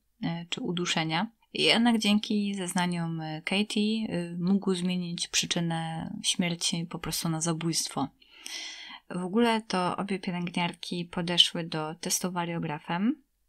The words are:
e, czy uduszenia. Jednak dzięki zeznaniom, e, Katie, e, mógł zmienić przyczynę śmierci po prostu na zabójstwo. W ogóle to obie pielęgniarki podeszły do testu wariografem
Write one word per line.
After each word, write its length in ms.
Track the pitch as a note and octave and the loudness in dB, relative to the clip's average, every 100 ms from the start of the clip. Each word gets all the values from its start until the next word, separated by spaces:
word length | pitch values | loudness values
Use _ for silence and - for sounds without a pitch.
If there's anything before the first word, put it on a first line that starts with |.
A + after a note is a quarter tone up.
| _ _ | _ _
e, 240 | F#3+ E3+ E3+ | -4 -4 -6
czy 120 | - | -6
uduszenia. 640 | C4 F3 F3 - D#3+ D#3+ A3 - _ | -2 -2 0 0 2 0 0 -4 _
Jednak 440 | - D3+ E3+ A#3+ A3+ | 2 4 6 6 6
dzięki 560 | G#3 G#3 - G#3 G3+ | 4 4 4 0 0
zeznaniom, 640 | G3+ F3+ F3+ F3+ F3 E3 E3 | -2 -2 0 0 0 -2 -2
e, 220 | D#3 D#3 | -4 -4
Katie, 380 | - F#3+ G#3+ - | -2 0 2 2
e, 560 | G#3 A3 A3 F3 E3+ F3 | 2 2 0 -2 -4 -2
mógł 360 | F3 G3 G3 | 2 2 2
zmienić 540 | F#3 F3+ F3+ F3 F3 - | 0 0 0 -2 -4 -2
przyczynę 800 | - E3+ - E3+ E3 D#3+ D#3+ E3+ - | -2 0 0 0 0 -2 -6 -6 -4
śmierci 640 | - - F3+ E3+ - F3 E3 | -2 0 0 0 -2 -2 -4
po 120 | E3 | -6
prostu 300 | E3 D#3+ E3+ | -4 -2 0
na 120 | D#3+ | 0
zabójstwo. 680 | E3 D#3+ E3 D#3 - - C3 - _ - - - - - - - _ | 0 0 0 0 -2 -2 -4 -6 _ -18 -12 -10 -10 -12 -16 -18 _
W 140 | F3 | -6
ogóle 380 | F3+ G3+ A#3+ A3+ | 0 4 4 4
to 340 | A3 F#3+ F3+ - | 0 0 0 0
obie 220 | G3 F#3+ | -2 -2
pielęgniarki 840 | F#3+ F3 F3 F3 F3 - - F3+ | -2 -4 -2 -2 -2 -4 -6 -6
podeszły 600 | E3+ - F3 F3 - F3 | -4 -4 -2 4 4 4
do 300 | E3 E3 D#3 | -4 -4 -4
testu 380 | D#3+ F#3 F#3 F#3 | -6 -2 -2 0
wariografem 920 | F3+ E3+ E3+ E3 D3 - F3 G#3 D#4 _ _ | -2 -2 -2 -4 -6 -4 0 0 0 _ _